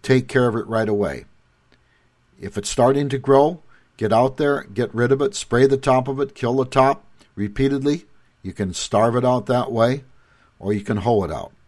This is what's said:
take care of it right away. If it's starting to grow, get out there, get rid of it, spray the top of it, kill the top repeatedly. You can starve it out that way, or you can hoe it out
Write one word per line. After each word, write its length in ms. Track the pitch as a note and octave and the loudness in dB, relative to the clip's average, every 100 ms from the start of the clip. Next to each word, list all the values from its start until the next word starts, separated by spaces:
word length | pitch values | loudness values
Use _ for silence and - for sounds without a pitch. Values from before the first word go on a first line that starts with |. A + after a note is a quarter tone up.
take 260 | - C3 B2+ | 2 0 2
care 200 | C3 B2 | 0 0
of 80 | A2+ | 0
it 100 | - | -4
right 220 | A2+ A2 | -2 0
away. 380 | G#2 F#2 C2 - _ _ _ _ _ _ _ _ _ _ _ | 0 -2 -4 -14 _ _ _ _ _ _ _ _ _ _ _
If 160 | G2+ G#2 | -10 -8
it's 140 | G2+ | -6
starting 380 | - C3+ C#3 C#3+ | 2 2 2 -2
to 80 | C3+ | -4
grow, 440 | C3 C#3 D3 F3 - _ _ _ | 4 4 4 0 -16 _ _ _
get 140 | G#2+ | 0
out 260 | A2 C3 C3 | 2 2 0
there, 240 | D3 C#3+ | -2 -2
get 300 | - G2+ A#2 | -4 -6 -4
rid 180 | A2 A#2+ | -2 0
of 80 | C3+ | 2
it, 140 | C#3 | 0
spray 320 | - - A#2+ C3 | -4 -2 2 4
the 100 | C3+ | 4
top 320 | C3+ B2+ B2+ | 2 0 0
of 100 | C3+ | -6
it, 160 | C#3 | -6
kill 220 | - A#2+ C3 | -4 -2 -2
the 80 | |
top 400 | B2+ C#3 C3+ C#3 _ _ _ - | 0 2 2 2 _ _ _ -8
repeatedly. 680 | G#2 G2+ C3+ C#3 C#3 D#3 - _ _ _ | -6 0 0 0 -2 -4 -6 _ _ _
You 100 | F#2+ | -14
can 200 | - G2 | -6 -6
starve 420 | F2 - G#2 A2+ | -6 -2 2 2
it 100 | A#2+ B2 | 2 0
out 200 | B2 G#2 | 0 0
that 240 | B2 B2 | -2 -2
way, 340 | A#2 A#2 C#3 - - _ _ _ _ | 0 0 0 -8 -20 _ _ _ _
or 140 | G2 | -4
you 80 | G#2 | -4
can 160 | G2 G#2+ | -2 -4
hoe 260 | G2+ A2+ | 0 0
it 60 | F2+ | -2
out 220 | D#2 G1+ _ | -8 -12 _